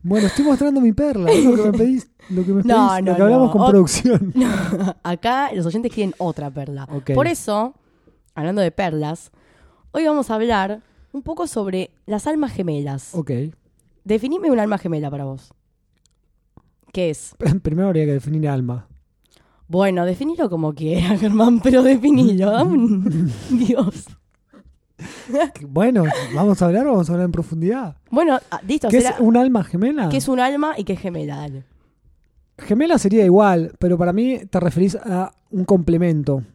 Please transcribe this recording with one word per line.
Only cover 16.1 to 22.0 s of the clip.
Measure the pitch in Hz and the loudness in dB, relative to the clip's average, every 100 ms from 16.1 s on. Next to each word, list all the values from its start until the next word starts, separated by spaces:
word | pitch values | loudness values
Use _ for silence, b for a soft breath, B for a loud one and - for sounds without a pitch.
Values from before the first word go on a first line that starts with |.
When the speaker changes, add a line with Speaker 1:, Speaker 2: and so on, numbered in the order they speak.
| _ _ _ _ _ _ _ _ | _ _ _ _ _ _ _ _
Speaker 2:
¿Qué | - 175 | -4 -4
es? | 147 - _ | -4 -12 _
Speaker 1:
<laughs> | 226 180 | -2 0
Primero | 165 156 196 | -2 -2 0
habría | 165 151 | 0 0
que | |
definir | 139 139 156 151 | -2 -2 -4 -2
alma. | 135 123 123 - - _ _ _ _ _ _ _ | -2 -4 -8 -12 -20 _ _ _ _ _ _ _
Speaker 2:
Bueno, | 175 196 180 175 | 0 0 0 -2
definilo | 180 285 339 262 | -2 -6 -2 -4
como | 170 156 | -2 -4
quieras, | 147 156 175 175 208 | -4 -4 -2 0 0
<laughs> | |
Germán, | 214 214 233 233 | 0 4 4 4
pero | 269 254 | 4 4
definilo. | 262 269 | 6 4